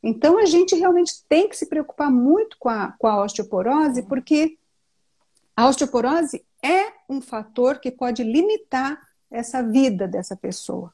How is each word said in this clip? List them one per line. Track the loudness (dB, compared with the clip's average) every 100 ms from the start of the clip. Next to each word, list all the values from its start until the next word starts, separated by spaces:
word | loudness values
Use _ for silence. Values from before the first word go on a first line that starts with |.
Então, | -4 0 4 4
a | 6
gente | 4 4
realmente | 2 4 2 2 -4 _
tem | 0 0
que | -4
se | -6
preocupar | -6 -8 -6 0
muito | 2 4 2 0 -4
com | -4
a, | -4 -6 -2
com | 0
a | 0
osteoporose, | -2 -6 -6 -4 0 2 0 -2
porque | -4 -8 0 0 0 -4 _ _ _ _ _ _ _ _ _
a | 2 2
osteoporose | 4 0 0 0 0 -2 -6 _ _
é | 0 0 0 -8 _
um | -10
fator | -8 -12 -10 0 0 0
que | -8
pode | -6 -6 -4
limitar | 0 0 2 -2 -4 -4 -4 -8 _ _ _
essa | -12 -6 -4
vida | 0 2 2 0 -4
dessa | -6 -8
pessoa. | -10 -10 -10 -10 -10 -10